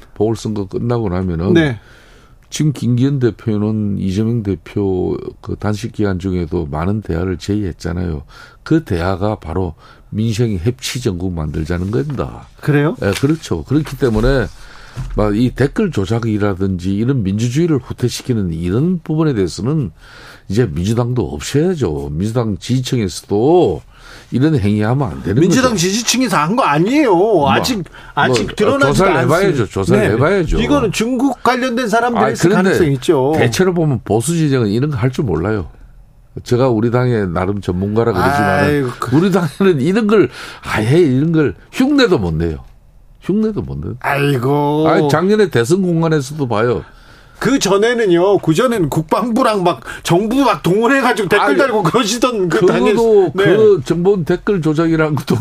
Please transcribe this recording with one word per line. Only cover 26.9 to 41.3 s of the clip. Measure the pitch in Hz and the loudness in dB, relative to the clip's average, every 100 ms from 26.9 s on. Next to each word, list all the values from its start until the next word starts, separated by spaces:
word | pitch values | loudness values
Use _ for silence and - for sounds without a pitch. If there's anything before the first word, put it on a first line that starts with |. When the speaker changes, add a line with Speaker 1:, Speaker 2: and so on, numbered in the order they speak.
| 277 277 170 | 2 4 4
Speaker 1:
뭐, | 208 190 139 | 4 2 2
Speaker 2:
아직, | 139 - 233 160 - - - | 2 0 -4 -6 -14 -10 -2
아직 | 139 123 - | 0 0 -2
Speaker 1:
뭐, | - | -2
Speaker 2:
드러나지도 | 214 269 277 | 0 2 2
Speaker 1:
조사를 | 147 190 156 | 2 2 2
Speaker 2:
않습니다. | 123 165 | 2 2
Speaker 1:
해봐야죠. | 196 143 98 | 2 0 -2
조사를 | 95 92 208 | -2 0 2
Speaker 2:
네. | 202 107 | 2 2
Speaker 1:
해봐야죠. | 147 202 165 170 | 2 2 0 0
Speaker 2:
이거는 | 233 285 226 | 0 0 0
중국 | 160 220 254 269 - | -2 -2 0 -2 -2
관련된 | 226 254 254 233 240 | -2 0 -2 -2 -2
사람들에서 | 226 240 233 135 | 0 0 0 0
Speaker 1:
아니, | 131 | 0
그런데 | 165 208 185 | 2 2 2
Speaker 2:
가능성이 | 226 160 139 | 2 2 0
있죠. | - 156 131 156 | 2 2 2 2
Speaker 1:
대체로 | - 113 185 180 | 2 2 2 2
보면 | 156 123 | 0 0
보수 | - 104 117 170 | 0 -2 0 0
진영은 | 156 135 110 | 2 2 2
이런 | 107 147 | 0 -2
거 | 135 | 0
할 | 127 | -2
줄 | 127 139 | -2 -2
몰라요. | 78 90 107 80 - - - - - - - | -2 -2 -2 -6 -12 -20 -20 -20 -20 -20 -16
제가 | - 120 131 | -2 2 2
우리 | 113 117 | 2 2
당의 | 117 127 117 98 | 2 0 0 0
나름 | 85 92 104 | 0 -2 -2
전문가라 | 95 90 101 107 117 | -2 -2 0 0 2
그러지만은 | 117 127 143 143 143 | 2 2 2 2 2
Speaker 2:
아이고, | 143 147 127 120 | 2 0 -2 -6
그 | - 131 | 0 2
Speaker 1:
우리 | 196 | 2
당에는 | 185 170 - 196 160 | 2 0 2 4 4
이런 | 139 196 208 | 2 2 4
걸, | 214 151 - - - | 4 4 -2 -18 -16
아예 | - 107 107 156 | -6 -2 2 4
이런 | 170 127 160 | 4 4 2